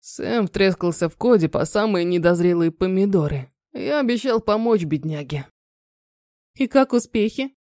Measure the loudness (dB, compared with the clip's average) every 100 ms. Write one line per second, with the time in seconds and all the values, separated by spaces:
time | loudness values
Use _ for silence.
0 | -16 -10 -4 -2 -2 0 0 0 -4 -2
1 | -4 -2 2 4 2 -2 -2 -2 0 0
2 | 0 0 2 2 2 2 0 0 -2 0
3 | 2 2 0 -4 -10 _ _ -10 -4 -2
4 | 0 -2 -2 -2 0 0 2 0 0 -4
5 | -4 -8 -6 -8 -10 _ _ _ _ _
6 | _ _ _ _ _ -6 0 2 2 0
7 | 0 -2 -2 -2 -8 _